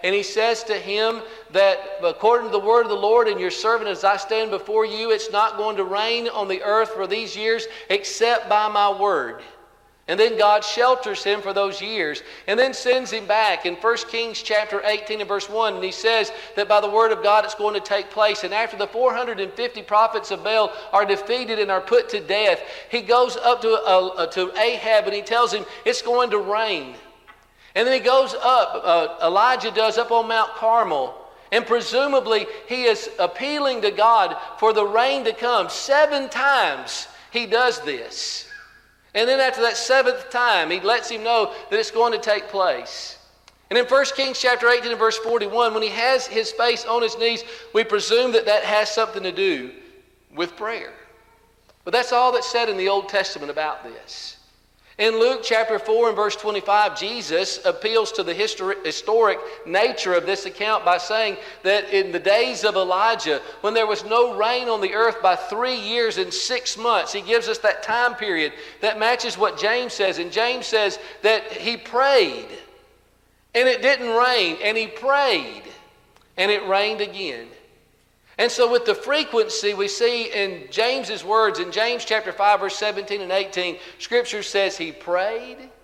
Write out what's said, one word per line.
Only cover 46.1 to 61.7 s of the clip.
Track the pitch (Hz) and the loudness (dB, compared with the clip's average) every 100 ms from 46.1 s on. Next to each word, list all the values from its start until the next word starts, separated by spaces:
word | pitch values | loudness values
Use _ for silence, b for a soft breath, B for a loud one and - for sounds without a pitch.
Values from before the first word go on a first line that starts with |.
| 262 254 | 2 0
his | 214 220 | -4 -4
face | - 240 240 - | -2 0 0 0
on | 233 | 0
his | 226 220 | 0 0
knees, | 226 233 - B B | -2 -2 -8 B B
we | 214 | -2
presume | 220 208 196 233 254 | 2 0 2 2 4
that | 226 208 | 2 4
that | 208 | 2
has | 190 208 208 | 2 0 2
something | 226 226 202 | 0 -2 -2
to | 185 | -6
do | 175 196 147 127 - - - _ _ _ 147 | 0 0 0 -6 -16 -20 -20 _ _ _ -6
with | 175 - | -6 -6
prayer. | 214 226 - - - _ _ _ _ _ _ _ | -8 -8 -12 -18 -20 _ _ _ _ _ _ _
But | - | -2
that's | 240 247 | 0 2
all | 240 247 | 4 4
that's | 247 - | 2 0
said | 240 233 | -2 0
in | 196 | 0
the | 185 | 2
Old | 196 196 | 0 0
Testament | 202 190 - 143 | -2 -2 -6 -8
about | 147 156 - | -4 -4 -6
this. | 120 117 - - - - _ _ _ _ b b | -12 -18 -18 -16 -16 -18 _ _ _ _ b b
In | 214 226 | 0 4
Luke | 233 262 | 2 2
chapter | 220 226 220 214 | 0 0 2 -2
four | 220 220 233 | 0 2 2
and | 202 | 2
verse | 208 202 | -2 -2
twenty-five, | 208 208 190 208 208 156 | -4 -4 2 2 2 0
Jesus | 190 240 180 160 190 - 190 | -8 -8 -2 -2 -2 -2 -2
appeals | 170 214 226 214 | -2 0 0 0
to | - | -4
the | 175 | -6
histori-, | 170 214 - 185 196 | -2 -4 -4 -6 -4
historic | 165 151 - 226 220 - B B - | -6 -6 0 4 4 2 B B -4
nature | 180 233 - 185 180 | 0 0 0 0 0
of | 165 | 0
this | 196 190 | -4 -6
account | 190 208 214 | -6 -2 0
by | 170 175 | 2 0
saying | - 220 220 196 B B | 0 -2 -2 -4 B B
that | 190 | 0